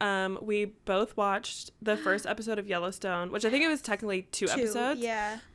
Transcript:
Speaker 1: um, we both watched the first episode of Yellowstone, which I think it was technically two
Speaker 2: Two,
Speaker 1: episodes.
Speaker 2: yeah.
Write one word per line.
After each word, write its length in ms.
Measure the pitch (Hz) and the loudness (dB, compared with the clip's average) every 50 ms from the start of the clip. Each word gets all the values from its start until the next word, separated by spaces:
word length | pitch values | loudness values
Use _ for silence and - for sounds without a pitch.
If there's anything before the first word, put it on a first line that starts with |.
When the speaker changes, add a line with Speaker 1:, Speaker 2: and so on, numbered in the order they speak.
Speaker 1:
um, 380 | 208 202 196 190 190 190 190 190 | 0 2 2 2 0 0 -2 -4
we 240 | - 214 208 208 208 | -2 -2 0 0 0
both 500 | 208 208 - _ - 190 190 220 226 - | -2 -4 -6 _ 0 2 2 2 0 0
watched 560 | - 208 202 196 208 240 - - - - - - - | 0 2 2 2 0 -2 -6 -8 -10 -12 -14 -16 -4
the 140 | 214 220 214 | 0 0 0
first 280 | 208 - 196 190 208 208 | 2 2 2 2 2 0
episode 320 | - 220 220 214 220 220 208 | -2 -2 -2 -2 -2 -2 -2
of 100 | 196 208 | -2 0
Yellowstone, 640 | 185 175 170 185 190 - - 190 180 175 175 180 | 0 0 0 -2 -4 -4 -4 -2 -2 -2 -2 -2
which 120 | - 208 220 | -2 0 2
I 60 | 220 | 2
think 140 | 240 285 311 | 4 4 4
it 40 | 320 | 4
was 120 | 311 277 | 2 0
technically 400 | - - 208 202 226 208 196 185 | 0 -2 -2 -2 -2 -2 -2 -2
two 240 | 185 - - - 208 | -4 -6 -4 -2 0
Speaker 2:
Two, 60 | - | 2
Speaker 1:
episodes. 480 | - - 240 220 214 240 247 262 302 247 | 2 2 2 0 0 0 0 0 0 0
Speaker 2:
yeah. 380 | 233 233 226 214 208 208 214 226 - - | -2 -2 -2 -2 -2 -4 -6 -8 -12 -18